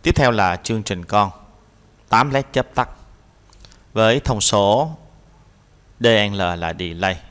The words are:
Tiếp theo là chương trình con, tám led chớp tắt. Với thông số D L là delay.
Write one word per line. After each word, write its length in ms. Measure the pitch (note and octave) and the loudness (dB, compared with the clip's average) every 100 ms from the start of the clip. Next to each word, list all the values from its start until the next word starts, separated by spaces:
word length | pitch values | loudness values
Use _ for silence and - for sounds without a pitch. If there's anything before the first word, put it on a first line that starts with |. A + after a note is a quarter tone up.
Tiếp 120 | E3 D#3 | 0 2
theo 160 | C3 | 2
là 240 | A2+ F#2 F2+ | 4 2 0
chương 280 | - A2 | -4 -6
trình 220 | G#2 F#2 E2+ | -4 -8 -2
con, 260 | G#2 G2 - - _ _ _ _ _ _ | 0 0 -4 -20 _ _ _ _ _ _
tám 220 | A2+ C#3 | 0 2
led 140 | C3+ C#3 | -2 -2
chớp 160 | C3 B2+ - | -6 -4 -4
tắt. 140 | B2 - - - _ _ _ _ - - _ | -6 -8 -20 -20 _ _ _ _ -20 -20 _
Với 260 | A2 A2 B2+ | 0 2 2
thông 220 | - A2 | -2 -2
số 540 | - G#2 G2+ A2+ D#3+ D#3+ - - _ _ _ _ _ _ _ _ | 0 2 2 2 -2 -8 -20 -20 _ _ _ _ _ _ _ _
D 60 | A#2 A2 G#2 | 2 2 0
L 100 | G2+ | -2
là 320 | F2+ F2 E2 E2+ | -4 -4 -6 -6
delay. 400 | F2+ E2 F#2+ F#2 - | -10 -4 -4 -4 -12